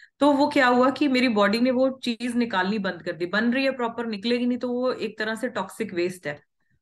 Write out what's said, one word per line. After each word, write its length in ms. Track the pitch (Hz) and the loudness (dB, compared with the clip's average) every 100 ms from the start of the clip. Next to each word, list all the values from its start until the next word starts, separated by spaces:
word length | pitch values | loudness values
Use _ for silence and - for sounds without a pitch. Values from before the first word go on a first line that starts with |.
| - _ | -20 _
तो 140 | 285 | 4
वो 160 | 269 285 | 4 2
क्या 180 | 285 247 | 4 4
हुआ 240 | 247 262 | 4 2
कि 180 | 269 294 | 2 2
मेरी 200 | 254 254 | 2 2
बॉडी 320 | 208 202 226 | 2 2 2
ने 100 | 247 | 2
वो 300 | 247 262 262 | 2 2 0
चीज 320 | - 226 247 240 | -6 -4 -2 -2
निकालनी 420 | 233 190 185 214 | 0 0 -2 -2
बंद 240 | 190 175 | -4 -6
कर 100 | 175 | -8
दी, 140 | 160 175 | -6 -4
बन 260 | 196 233 | 0 0
रही 120 | 254 | 2
है 60 | 269 | 0
प्रॉपर, 360 | 262 233 233 233 | -2 -4 -4 -6
निकलेगी 400 | 208 233 240 247 | -4 -2 0 0
नहीं, 120 | 247 | -2
तो 100 | 247 | -2
वो 240 | 247 254 | -2 -2
एक 260 | - 220 - | -2 -6 -6
तरह 160 | 220 | -6
से 140 | 220 247 | -4 -6
टॉक्सिक 460 | 226 190 - 214 | -6 -8 -6 -6
वेस्ट 320 | 175 175 180 147 | -2 -4 -4 -10
है। 160 | 147 _ _ _ _ | -12 _ _ _ _